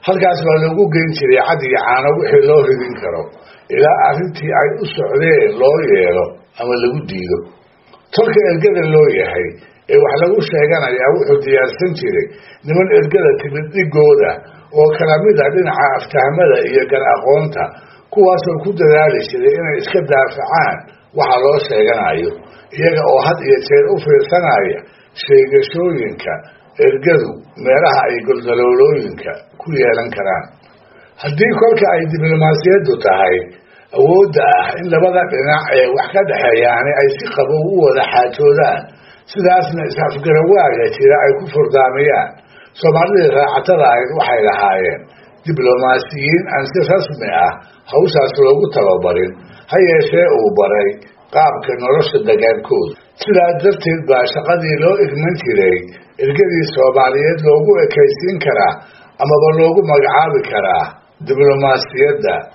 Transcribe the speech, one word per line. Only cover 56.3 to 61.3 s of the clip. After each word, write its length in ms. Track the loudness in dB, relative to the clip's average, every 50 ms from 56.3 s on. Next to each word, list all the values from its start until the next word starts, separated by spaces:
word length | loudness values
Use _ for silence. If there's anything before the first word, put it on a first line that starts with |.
| 0 0 0 0 0 -2 -4
Soomaaliyeed 720 | -4 0 0 2 2 4 2 2 2 0 0 0 0 -2 0
loogu 320 | 2 2 2 4 4 4 2 2
ekaysiin 600 | 2 0 2 2 2 2 2 -2 -4 -6 -6 -4
karaa 340 | -4 -2 0 0 0 0 -2 -4 -14 -20 -20 -20 -20 -20 _ _
amaba 280 | -2 0 2 2 2 2 2
loogu 280 | 2 2 2 2 2 2
magacaabi 580 | 2 2 2 2 2 2 0 0 2 0 -4 -4
karaa 420 | -2 -6 -4 -2 -2 -2 -2 -4 -6 -10 -18 _ _ _ _ -6
diblomaasiyadda 1120 | -6